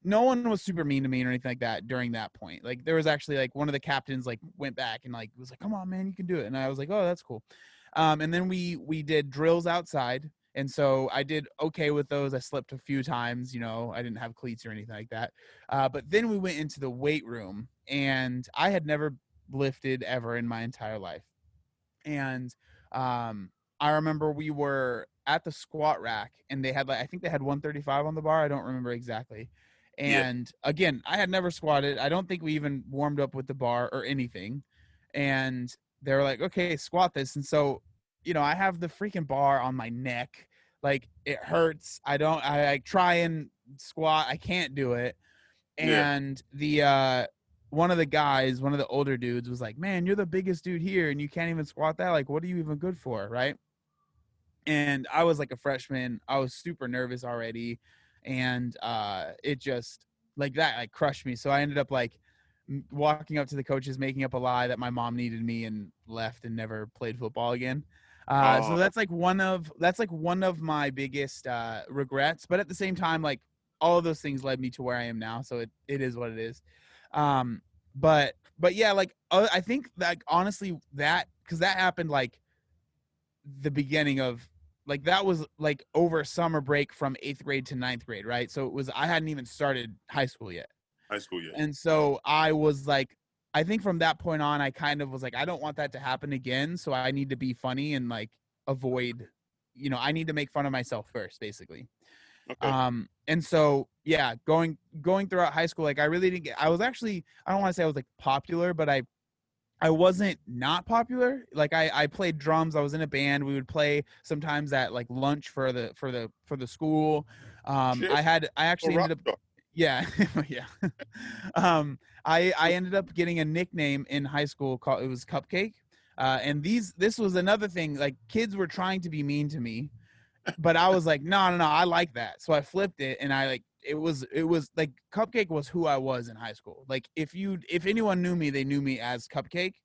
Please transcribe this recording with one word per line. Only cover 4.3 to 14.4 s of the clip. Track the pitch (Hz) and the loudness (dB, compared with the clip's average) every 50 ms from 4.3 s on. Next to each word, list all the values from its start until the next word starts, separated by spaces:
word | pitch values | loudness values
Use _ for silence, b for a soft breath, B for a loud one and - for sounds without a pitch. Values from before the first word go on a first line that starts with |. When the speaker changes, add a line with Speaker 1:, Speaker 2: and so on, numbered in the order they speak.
| 117 - - 165 - - | -8 -8 -10 -20 -14 -10
Speaker 1:
went | 139 135 120 | -10 -8 -6
back | 127 131 120 110 113 _ | -6 -6 -6 -6 -8 _
and, | 127 120 | -12 -12
like, | 117 113 107 _ | -12 -12 -14 _
was | 123 127 127 | -20 -20 -20
like, | 127 - | -18 -12
"Come | - 202 220 | -8 -8 -6
on, | 196 185 185 | -6 -6 -6
man, | 185 185 190 196 | -6 -6 -6 -6
you | 185 | -6
can | - 185 175 | -8 -6 -4
do | 180 165 | -2 -2
it." | 123 | -2
And | 104 127 135 | -4 -4 -4
I | 135 131 | -2 -4
was | 135 135 | -4 -4
like, | 139 147 | -6 -2
"Oh, | 196 214 190 | 0 0 0
that's | 175 180 170 | 0 -2 -4
cool." | - _ 123 110 - b b b b b b b b b b | -8 _ -14 -14 -14 b b b b b b b b b b
Um, | - 160 156 156 151 | 2 4 4 4 4
and | 156 160 170 | 2 0 0
then | 175 180 185 | 0 0 0
we, | 185 185 175 175 175 147 | -2 -2 -2 -4 -6 -6
we | - 143 160 160 151 | -6 -6 -6 -6 -2
did | 143 156 151 143 143 | 0 0 0 0 0
drills | 131 139 156 165 170 175 170 170 | -4 0 4 4 4 4 2 0
outside. | 170 175 170 - - 151 127 120 127 135 147 156 _ _ _ _ _ | -2 -2 -2 -2 -4 -2 -2 -2 -2 -4 -6 -12 _ _ _ _ _
And | 139 135 139 | -6 -6 -4
so | 123 - 147 139 135 135 131 131 | 0 2 4 4 4 4 2 0
I | - 135 143 | 0 -2 -2
did | 139 156 156 151 - _ - | 0 -2 -4 -4 -6 _ -4
okay | 151 160 156 - 160 147 | -4 -4 -2 0 0 2
with | 147 147 147 - | 2 2 0 0
those. | 147 143 139 139 131 | 0 0 0 0 -2
I | 127 | -4
slipped | 123 - - 139 - _ | -6 -4 -8 -8 -6 _
a | - 131 | -14 -16
few | _ - 143 139 131 | _ -4 -2 -2 -2
times, | 135 135 120 120 120 120 123 123 127 123 | -2 -2 -2 -2 -2 -4 -4 -8 -8 -8
you | 120 | -8
know, | 117 113 110 113 117 120 95 | -6 -6 -6 -6 -6 -6 -6
I | - | -8
didn't | 120 120 113 104 | -8 -8 -8 -8
have | 120 117 117 | -10 -12 -12
cleats | _ | _